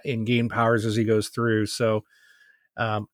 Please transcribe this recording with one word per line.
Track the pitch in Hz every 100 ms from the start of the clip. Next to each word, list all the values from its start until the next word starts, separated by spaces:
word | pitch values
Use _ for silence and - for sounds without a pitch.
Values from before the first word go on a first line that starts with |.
and | - 117 110
gain | 123 117
powers | 117 113 117
as | 110 110
he |
goes | 110 110 101
through. | - 117 110 104
So, | - 113 107 - _ _ _ _ _ _ -
um, | 113 107 104